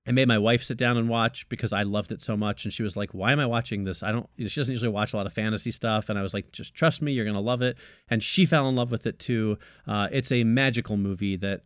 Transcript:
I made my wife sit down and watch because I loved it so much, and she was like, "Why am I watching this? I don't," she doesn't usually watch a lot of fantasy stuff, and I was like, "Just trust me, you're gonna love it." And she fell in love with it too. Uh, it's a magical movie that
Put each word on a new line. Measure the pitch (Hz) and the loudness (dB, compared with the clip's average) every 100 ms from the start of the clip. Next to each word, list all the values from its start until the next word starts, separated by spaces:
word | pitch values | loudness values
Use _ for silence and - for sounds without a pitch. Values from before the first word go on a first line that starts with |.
| - | 0
I | |
made | 123 123 | 4 6
my | 110 | 6
wife | 110 120 | 4 2
sit | - 117 | 0 -2
down | 120 120 | 0 2
and | 117 | 0
watch | 117 113 - - | 2 0 -2 -10
because | 117 110 | -4 -2
I | 101 | 0
loved | 101 104 95 | 0 -2 -4
it | 110 | -6
so | - 104 | -4 -2
much, | 104 101 | -2 -2
and | 101 | -6
she | - | -4
was | 107 101 | -4 -4
like, | 101 | -6
"Why | 98 104 | -2 0
am | 143 | 2
I | 127 | 2
watching | 117 117 101 | 0 -2 -4
this? | 95 87 | -4 -4
I | 104 | -2
don't," | 117 - - | -4 -4 -8
she | 107 151 | -6 -2
doesn't | 131 | -2
usually | 123 117 | 0 0
watch | 101 107 | 0 -2
a | 107 | -2
lot | 98 | -4
of | |
fantasy | - 110 107 117 | -2 -2 -2 -4
stuff, | - 113 110 - | -4 0 0 0
and | 104 | -4
I | |
was | 98 | -2
like, | 101 - | -4 -8
"Just | - - | -12 -10
trust | - 160 - | 0 0 2
me, | 147 | -2
you're | 131 | -2
gonna | 107 101 | -2 -2
love | 110 123 | -2 0
it." | 127 - - - - | -2 -4 -14 -14 -2
And | 110 | -2
she | - - 170 | 0 4 6
fell | 156 135 | 4 4
in | 127 | 0
love | 120 | 0
with | 120 113 | -2 -4
it | - | -6
too. | - 117 110 104 - - - | -2 0 0 -2 -6 -14 -4
Uh, | 104 101 | -2 0
it's | 135 127 | -2 0
a | 123 | 2
magical | 113 123 135 117 - 104 | 4 4 2 0 -2 0
movie | 98 92 101 95 | 0 0 -2 -2
that | 98 98 | -2 -6